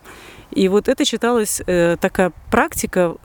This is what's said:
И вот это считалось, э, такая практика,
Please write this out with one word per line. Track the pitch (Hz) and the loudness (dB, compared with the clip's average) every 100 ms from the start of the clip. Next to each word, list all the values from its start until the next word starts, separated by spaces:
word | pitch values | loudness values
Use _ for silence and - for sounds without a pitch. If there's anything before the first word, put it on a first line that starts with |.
| - - - - - | -6 -20 -20 -20 -10
И | - 190 | 0 2
вот | 202 214 | 2 0
это | 262 | 0
считалось, | 285 226 233 240 214 - - | 0 0 0 0 -2 -4 -2
э, | 180 170 165 | 2 2 2
такая | 190 - 185 - - | -2 0 0 -2 -2
практика, | 233 320 - - 190 175 - | 0 0 -2 -4 0 0 -2